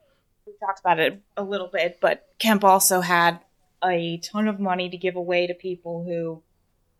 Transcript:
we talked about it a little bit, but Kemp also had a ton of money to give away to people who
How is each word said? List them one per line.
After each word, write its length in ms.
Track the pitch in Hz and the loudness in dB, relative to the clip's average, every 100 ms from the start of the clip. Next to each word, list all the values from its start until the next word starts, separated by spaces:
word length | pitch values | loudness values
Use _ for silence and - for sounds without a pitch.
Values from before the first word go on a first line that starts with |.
| _ _ _ _ | _ _ _ _
we 100 | - - | -20 -10
talked 220 | 196 190 | -8 -4
about 180 | 185 165 | 0 2
it 240 | 151 202 _ - | 0 -2 _ -10
a 80 | |
little 240 | 196 202 180 | -6 -6 -4
bit, 300 | 190 170 170 | -2 -2 0
but 260 | 180 - _ _ | 0 0 _ _
Kemp 240 | 220 208 | 2 4
also 380 | 196 190 - 185 | 6 6 4 2
had 360 | 175 175 170 170 - _ _ _ | 2 4 4 0 -8 _ _ _
a 320 | 185 175 170 170 | -2 0 -2 -6
ton 320 | - 208 214 | -6 -2 -2
of 100 | 196 | -2
money 320 | 196 180 180 | -2 -2 -4
to 60 | 175 | -4
give 180 | 185 | -4
away 320 | 180 175 175 175 | -4 -2 0 0
to 80 | |
people 480 | 175 185 175 170 170 | -4 -8 -10 -8 -10
who 400 | 175 170 165 165 _ _ _ _ _ | -6 -6 -6 -10 _ _ _ _ _